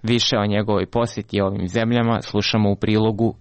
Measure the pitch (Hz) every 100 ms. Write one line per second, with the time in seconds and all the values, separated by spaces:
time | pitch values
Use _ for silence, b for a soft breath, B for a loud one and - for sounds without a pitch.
0 | 110 120 - 117 104 104 107 101 92 120
1 | 117 - 104 101 98 101 92 101 113 120
2 | 117 113 - 104 101 110 104 101 - 107
3 | 110 104 117 107